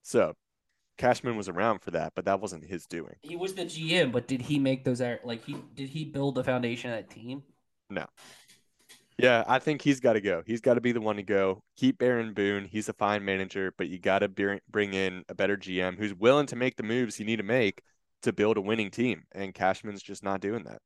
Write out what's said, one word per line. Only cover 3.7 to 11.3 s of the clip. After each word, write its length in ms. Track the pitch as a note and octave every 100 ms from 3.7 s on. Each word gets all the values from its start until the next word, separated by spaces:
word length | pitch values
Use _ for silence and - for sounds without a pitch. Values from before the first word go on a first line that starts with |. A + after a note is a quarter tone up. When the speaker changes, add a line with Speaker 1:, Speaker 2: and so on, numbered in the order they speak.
| D#3+ D#3+ F3
Speaker 2:
M, 160 | C#3+
but 160 | A#2+ -
did 140 | C3
he 180 | B2 D3
make 240 | C3+ C3
those, 160 | C3 B2
er-, 220 | B2 A#2
like, 200 | B2 A2+ -
he, 100 | - - -
did 140 | C3+
he 160 | D#3 D3+
build 300 | C#3 C#3 B2+
the 80 |
foundation 480 | B2+ B2 A#2+ A#2+ B2
of 60 | A2+
that 120 | G2
team? 320 | - A#2 C#3 - _ _ _ _
Speaker 1:
No. 160 | F#2+ - _ - - _ _ _ _ _ - _ -
Yeah, 260 | B2 A#2 -
I 120 | B2+
think 220 | - C#3+
he's 180 | D3 C3+
gotta 220 | B2 A2
go. 220 | G2 E2+ F#2+
He's 160 | A2+
gotta 200 | C3 A#2
be 120 | A#2+
the 80 | A#2
one 160 | G#2+ G#2
to 60 |
go. 380 | G2+